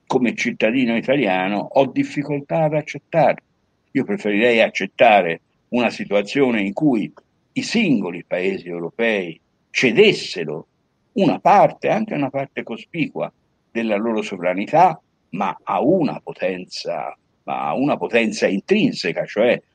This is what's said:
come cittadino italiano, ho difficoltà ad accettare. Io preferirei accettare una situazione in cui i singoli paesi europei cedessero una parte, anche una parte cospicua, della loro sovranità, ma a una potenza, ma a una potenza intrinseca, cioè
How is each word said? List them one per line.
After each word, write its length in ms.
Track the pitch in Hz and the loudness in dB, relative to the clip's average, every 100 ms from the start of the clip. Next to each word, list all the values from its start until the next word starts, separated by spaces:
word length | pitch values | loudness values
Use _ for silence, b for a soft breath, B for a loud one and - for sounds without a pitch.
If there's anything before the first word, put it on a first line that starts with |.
| - | -2
come 300 | 127 120 107 | 0 0 0
cittadino 600 | 123 - 110 131 120 117 | -4 0 0 2 0 0
italiano, 600 | - 143 107 92 92 101 | 0 0 0 0 0 -2
ho 280 | - 135 139 | 0 0 0
difficoltà 760 | 139 139 151 143 143 143 165 | 0 -4 -6 -6 -8 -4 -2
ad 100 | 156 | 0
accettare. 680 | 151 147 135 - 160 123 - _ _ _ _ _ | -2 -4 -12 -2 2 2 0 _ _ _ _ _
Io 120 | 139 | -4
preferirei 560 | 113 101 104 104 120 113 | -2 -2 0 2 4 4
accettare 800 | 104 - 101 - 123 104 87 82 _ _ _ | 2 0 -6 4 6 6 4 -4 _ _ _
una 200 | 120 113 | -2 -2
situazione 720 | - 101 101 101 139 131 113 | -2 -2 -2 0 0 2 2
in 120 | 98 | -2
cui 380 | 101 151 113 - - _ _ _ | 0 0 2 -2 -10 _ _ _
i 80 | - | -8
singoli 600 | - 226 196 117 90 87 - | -2 0 2 0 -2 -8 -6
paesi 420 | 90 92 95 85 | -4 -2 -4 -6
europei 720 | 87 82 - 117 104 87 80 _ _ _ | -8 -8 -2 -2 -2 -4 -12 _ _ _
cedessero 1000 | - 123 120 214 - - 90 78 78 - _ _ _ _ | 0 2 6 4 4 -4 -8 -6 -8 -12 _ _ _ _
una 260 | - 170 92 | 0 0 2
parte, 480 | - 196 160 - 139 | 4 6 6 2 -2
anche 240 | 190 214 | -2 -2
una 160 | 147 139 | -4 -4
parte 340 | 139 139 - | -4 -6 -8
cospicua, 680 | - 117 - 165 117 80 80 - _ _ _ | -10 -12 -10 -6 -6 -6 -8 -10 _ _ _
della 240 | 117 113 101 | -6 -2 0
loro 260 | 113 110 | 0 -2
sovranità, 800 | 107 95 87 90 110 151 180 156 _ _ _ | -4 -4 -2 -2 0 4 4 2 _ _ _
ma 260 | 92 98 - | -6 -6 -6
a 180 | - 98 | -4 0
una 400 | 90 190 143 - | 2 2 0 -4
potenza, 960 | - 71 90 92 92 - 85 80 64 - _ _ | -12 -6 -6 -6 -10 -12 -8 -8 -8 -14 _ _
ma 240 | - 65 71 | -8 -6 -4
a 60 | |
una 240 | 92 143 107 | -2 -2 -2
potenza 500 | 87 117 110 104 98 | -2 0 0 0 0
intrinseca, 800 | 98 - 214 143 - 107 87 78 | 0 0 2 2 -2 -4 -4 -4
cioè 360 | 101 - 87 - | 0 2 0 -4